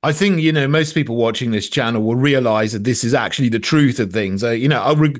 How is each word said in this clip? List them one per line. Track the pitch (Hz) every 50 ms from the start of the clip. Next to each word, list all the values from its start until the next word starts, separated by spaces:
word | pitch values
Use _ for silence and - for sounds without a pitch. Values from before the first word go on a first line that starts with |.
| -
I | 156 151
think, | 151 190 202 190 165
you | 156 160
know, | 156 156 139
most | 135 147 156 160 151 -
people | 160 147 110 117
watching | 117 117 113 110 - 127 117
this | 113 104 98
channel | - - 143 123 117 117 113 107
will | 110 117
realize | 123 131 147 139 135 123 117 107 110 110 110 110
that | 107 101
this | 123 123 - -
is | 117 127
actually | 131 113 98 - - 135 120
the | 113
truth | 113 107 - - 156 147 135 123 -
of | 113 95 90
things. | 110 104 95 95 98 113
Uh, | 117
you | 117 113 123
know, | 143 151 120 98
a | 131 156
re-, | 151 156 151 139 127